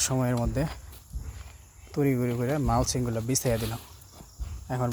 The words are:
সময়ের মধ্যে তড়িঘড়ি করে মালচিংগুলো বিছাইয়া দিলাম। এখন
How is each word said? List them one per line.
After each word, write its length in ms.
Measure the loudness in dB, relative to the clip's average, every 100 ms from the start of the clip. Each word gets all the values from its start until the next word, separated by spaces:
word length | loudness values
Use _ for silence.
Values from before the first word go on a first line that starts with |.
| 2
সময়ের 300 | 2 2 2
মধ্যে 200 | 2 2 0 -2 -14 -18 -10 -10 -8 -12 -16 -18 -20 -20 -8
তড়িঘড়ি 420 | 0 2 4 2 2
করে 140 | 0 2 4
মালচিংগুলো 520 | 4 4 2 0 0 0
বিছাইয়া 300 | 0 2 0
দিলাম। 180 | 0 -4 -10 -18 -20 -20 -20 -10 -8 -8 -6
এখন 140 | -2 0